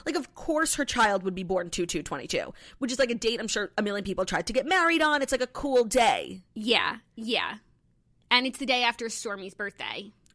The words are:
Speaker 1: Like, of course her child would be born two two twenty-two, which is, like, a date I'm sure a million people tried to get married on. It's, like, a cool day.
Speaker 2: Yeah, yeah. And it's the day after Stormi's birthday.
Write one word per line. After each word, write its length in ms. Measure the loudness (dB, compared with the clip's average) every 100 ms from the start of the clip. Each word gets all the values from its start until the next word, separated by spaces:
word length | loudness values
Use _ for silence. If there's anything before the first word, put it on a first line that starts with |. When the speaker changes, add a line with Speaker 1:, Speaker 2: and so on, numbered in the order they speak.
| -4
Speaker 1:
Like, 80 | -4
of 180 | -6
course 420 | -8 -2 0 2 0
her 100 | -2
child 360 | 2 4 4
would 120 | 0 -4
be 80 |
born 260 | -2 -2 -2
two 160 | -4 -2
two 160 | -4
twenty-two, 500 | -4 -8 -4 -4 -4 -8 -18 -8
which 120 | -4
is, 60 | 0
like, 140 | 0
a 40 | 0
date 240 | -2 -2
I'm 100 | -2
sure 200 | -4 -4 -2
a 60 |
million 220 | -2 -2 -4
people 200 | -4 -2
tried 220 | -2 0
to 60 |
get 120 | 0 2
married 380 | 4 4 4
on. 180 | 4 2
It's, 100 | 2
like, 80 | 0
a 60 | -2
cool 360 | -4 2 4
day. 580 | 4 6 6 4 0 -10 -14 -6
Speaker 2:
Yeah, 420 | 2 2 2 -4 -10 -10
yeah. 400 | -4 -2 -2 -6 _ _ _ _ _ _ 0
And 160 | 2 2
it's 100 | -2
the 80 | -2
day 160 | 0
after 220 | 0 -2 -6
Stormi's 460 | -8 -8 -8 -10
birthday. 580 | -10 -10 -8 -10 -10 -12 -18 _